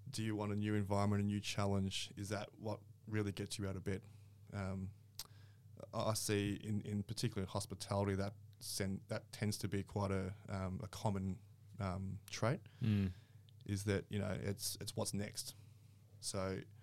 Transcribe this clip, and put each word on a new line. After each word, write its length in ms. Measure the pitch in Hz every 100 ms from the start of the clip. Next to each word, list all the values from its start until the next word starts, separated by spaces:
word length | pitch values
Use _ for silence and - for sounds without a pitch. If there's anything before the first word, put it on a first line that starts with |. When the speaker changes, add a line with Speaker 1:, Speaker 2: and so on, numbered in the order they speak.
| -
Speaker 1:
Do 120 | -
you 140 | 110 104
want 160 | 104
a 40 | 104
new 180 | 107
environment, 480 | 104 98 101 101 101
a 40 | 101
new 140 | 101
challenge? 720 | - - 101 98 95 - - -
Is 120 | 98
that 200 | 104 104 -
what 180 | 107 104 - - -
really 240 | 107 101
gets 260 | 92 101 -
you 80 | 101
out 100 | 92
of 80 |
bed? 180 | 92 98 - - - - -
Um, 360 | 101 95 95 95 98 - - - - - - - - -
I, 160 | 110 110
I 40 |
see 460 | 107 - 104 101 101
in, 200 | 104 104
in 200 | - 104
particular 400 | 98 107 113 101
in 60 | 92
hospitality 640 | 101 - 98 - 101 101 95
that 180 | 98 101 - -
sen-, 400 | - - 98 95 -
that 220 | 110 -
tends 240 | - 104 107
to 100 | 101
be 140 | 98
quite 280 | 95 104 101
a, 220 | 95 92 98 -
um, 300 | 101 95 90
a 60 | -
common, 480 | - 110 98 95 92 - - - -
um, 380 | 98 90 98 95 -
trait, 300 | - 110 160 - -
Speaker 2:
Mm. 280 | 110 104 95 92 - - - - -
Speaker 1:
is 180 | 98
that, 200 | 104 98 -
you 80 | 104
know, 180 | 98 -
it's, 340 | - 101 - -
it's 140 | 104 -
what's 180 | 104
next. 400 | 101 104 - - - - - - - - -
So, 360 | - 101 95 95 - -